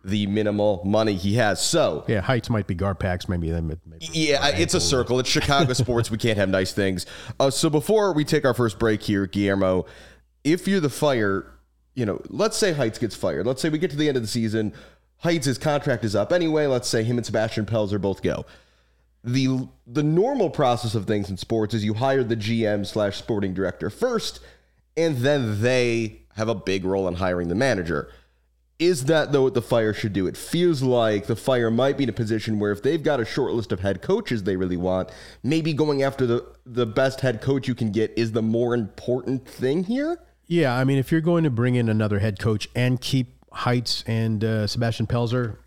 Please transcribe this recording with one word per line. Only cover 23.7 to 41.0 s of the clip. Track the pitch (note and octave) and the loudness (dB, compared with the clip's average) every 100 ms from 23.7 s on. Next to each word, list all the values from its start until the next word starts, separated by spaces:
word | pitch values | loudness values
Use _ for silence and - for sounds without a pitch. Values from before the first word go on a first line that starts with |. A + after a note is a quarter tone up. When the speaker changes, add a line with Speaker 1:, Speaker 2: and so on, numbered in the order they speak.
| - F2+ | -2 -8
Speaker 1:
first, | - B3+ A3+ - - - - _ _ _ - | -2 -2 0 -4 -12 -20 -20 _ _ _ -2
and | E3 C3 | 0 2
then | C3 D3 A2+ G#2 | 2 2 0 0
they | A#2+ B2+ A#2+ A#2 A2 - _ - | 2 4 2 0 -2 -8 _ -4
have | A2 | -2
a | G#2+ | -2
big | F#2 G2 F#2 | -2 -2 0
role | G2 F#2 | 0 0
in | F2 | 0
hiring | F#2 F2+ E2+ | 0 0 -2
the | F#2 | 0
manager. | C3+ G2+ E2+ D2 - - _ _ _ _ _ _ | 2 0 0 -4 -4 -16 _ _ _ _ _ _
Is | E3+ E3 C3+ | 0 2 2
that, | D#3+ C#3 | 2 2
though, | C#3+ | 2
what | C3+ B2 | 2 0
the | |
Fire | - A#2 A2 | 0 2 2
should | G#2 A2 | 0 -2
do? | G2 F2+ | 0 -2
It | - | -4
feels | - D#3+ F3 D3 | -4 2 2 2
like | C3 A#2+ A2+ G#2 G2 | 2 4 4 0 -2
the | A2+ | -4
Fire | - B2+ A2+ | 0 2 2
might | A2+ C3+ C#3 | 2 2 2
be | C3 | -2
in | |
a | |
position | A2 G#2+ A2 A2 G#2+ | -2 -2 -2 -2 -2
where | G#2 | 0
if | G#2 | 0
they've | C3+ E3 | 0 0
got | D3+ C#3 | 0 -2
a | A2 | -2
short | - A2+ | -2 0
list | A2+ G#2 | -2 -2
of | F#2+ | -2
head | G2 F#2 | -2 -2
coaches | - G#3 G#3 A#2 | 0 -2 0 -2
they | G2 F#2 | -2 0
really | F#2 F2 | 0 0
want, | F2+ F#2 F2+ - - - | 0 0 -2 -10 -20 -8
maybe | A#2+ D#3+ D#3+ | -2 0 0
going | C#3+ D3+ C#3+ | 0 0 2
after | C#3 C3 B2+ | 0 0 0
the, | A#2+ - - - | 0 -2 -20 -8
the | A#2+ A#2 | -2 0
best | G#2+ C3+ B2+ | 2 0 2
head | C3 A2 | -2 0
coach | C3 C#3 B2 | 0 0 0
you | A#2 | -2
can | A2+ | 0
get | G#2 A2 - | 0 0 0
is | A2+ | 0
the | A2+ | 0
more | A2 A#2 A#2+ | 0 0 2
important | A#2+ G2+ - - B2+ - C3 - | 0 -2 -8 -4 -4 -2 -6 -6
thing | - B2+ D#3 | -4 -2 0
here? | F#3 B3 D4+ F4 - _ _ | -2 -2 -2 -6 -10 _ _
Speaker 2:
Yeah, | E3+ C#3 A#2+ | 0 2 2
I | C3 | 2
mean, | |
if | C#3 | 2